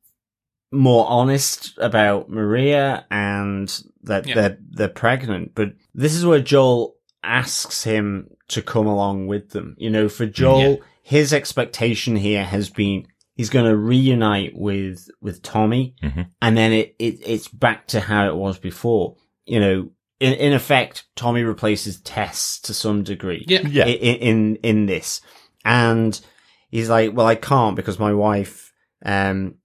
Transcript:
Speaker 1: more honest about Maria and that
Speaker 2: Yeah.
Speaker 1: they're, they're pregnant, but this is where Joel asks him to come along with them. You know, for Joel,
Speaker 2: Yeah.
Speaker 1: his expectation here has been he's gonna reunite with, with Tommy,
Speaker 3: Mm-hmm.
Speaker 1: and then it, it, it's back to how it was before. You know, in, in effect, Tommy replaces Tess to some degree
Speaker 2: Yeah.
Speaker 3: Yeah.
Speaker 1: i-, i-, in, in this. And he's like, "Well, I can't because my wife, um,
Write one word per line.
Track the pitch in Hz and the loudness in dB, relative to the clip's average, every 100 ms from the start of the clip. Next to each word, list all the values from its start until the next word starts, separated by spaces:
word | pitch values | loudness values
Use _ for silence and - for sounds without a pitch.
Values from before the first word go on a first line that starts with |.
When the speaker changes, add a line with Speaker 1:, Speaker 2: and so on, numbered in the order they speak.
| _ _ _ _ _ _ _ | _ _ _ _ _ _ _
Speaker 1:
more | 139 131 117 110 | 2 6 6 4
honest | 120 131 135 - - - - | 2 2 2 -2 -6 -12 -4
about | 117 110 104 101 - | -2 2 2 0 -4
Maria | 107 104 117 139 143 139 127 - | -4 0 2 2 2 0 -4 -6
and | 104 101 101 101 98 98 - - _ | -4 -2 -2 -4 -4 -6 -10 -14 _
that | - 98 135 | -6 -4 -2
Speaker 2:
Yeah. | 117 | 0
Speaker 1:
they're, | 101 98 - | 0 -2 -16
they're | - 104 | -4 -4
pregnant, | - 117 131 127 92 85 | 0 -2 0 -4 -6 -8
but | - 104 - _ | -6 -6 -6 _
this | - 147 160 | -4 -2 0
is | 175 | 4
where | 151 | 2
Joel | 127 139 131 120 113 _ _ _ | 4 4 6 4 0 _ _ _
asks | 92 120 127 - - - | -2 -2 -2 -6 -6 -6
him | 113 110 104 95 - _ - | -2 -2 -2 -6 -10 _ -10
to | 117 | -8
come | - 117 107 | -4 0 0
along | 101 101 98 95 | 0 0 -2 -4
with | 101 101 | -6 -6
them. | 101 82 - | -10 -10 -8
You | 110 | -2
know, | 107 107 | 0 0
for | - 113 | 0 -6
Joel, | - 131 135 | 2 4 6
Speaker 2:
Yeah. | 139 139 - _ | 4 2 -4 _
Speaker 1:
his | - 143 143 | 0 2 4
expectation | 147 - - 120 - 117 110 - 110 | 0 0 -4 -4 -2 -2 -2 -2 -2
here | 101 104 | 0 -2
has | 92 98 95 | -2 -4 -4
been | - 101 98 - _ _ - | -2 0 0 -6 _ _ -8
he's | 107 | -2
gonna | 131 117 107 | 2 4 2
reunite | 110 127 131 123 110 101 98 - | 2 2 4 2 2 0 -4 -6
with, | 101 98 95 92 - - | -4 -4 -6 -10 -18 -14
with | 104 87 | -12 -12
Tommy, | - 110 110 123 131 - | -6 0 0 0 -2 -6
Speaker 3:
Mm-hmm. | 73 71 87 - | -8 -6 -8 -2
Speaker 1:
and | 117 113 | 0 2
then | 113 | 4
it, | 110 - - | 2 -2 -4
it, | 113 - - | -6 -6 -6
it's | 113 - | -6 -8
back | 107 120 110 - | -2 -2 -2 -4
to | 113 | -4
how | 98 104 101 | 0 0 0
it | 82 | 0
was | 98 92 | -4 -6
before. | 92 - 117 113 87 - _ _ - | -10 -6 -2 0 -2 -8 _ _ -4
You | 113 | 0
know, | 101 95 85 _ _ - | 2 0 -4 _ _ -2
in, | 131 | 0
in | 131 143 | 2 2
effect, | 135 - 135 113 - - - | 2 2 0 0 -10 -20 -8
Tommy | 120 120 | -4 -2
replaces | 117 101 107 101 104 90 | -2 -2 -2 -2 -4 -12
Tess | - - 98 - - - | -10 -8 -8 -6 -8 -8
to | - | -10
some | 107 110 104 | -6 -2 -2
degree | 98 98 95 85 160 | -4 -8 -8 -8 -2
Speaker 2:
Yeah. | 185 147 | -2 0
Speaker 3:
Yeah. | 143 120 | 2 2
Speaker 1:
i-, | |
i-, | 123 120 120 | 2 0 0
in, | 123 113 107 110 | 2 2 2 0
in | 117 107 104 | 0 2 2
this. | 85 - - _ - _ _ 107 | -2 -6 -12 _ -20 _ _ 0
And | 120 117 113 110 104 - _ _ _ _ | 2 4 2 0 -2 -12 _ _ _ _
he's | 117 113 | -6 0
like, | 113 110 117 | 2 2 2
"Well, | 113 | 2
I | 113 | 2
can't | - 139 110 92 | 2 2 2 0
because | - 92 | -6 -4
my | 104 | 0
wife, | 104 107 101 98 - - _ _ _ - | 2 2 0 -4 -10 -20 _ _ _ -4
um, | 98 98 98 95 - | -2 0 -2 -6 -10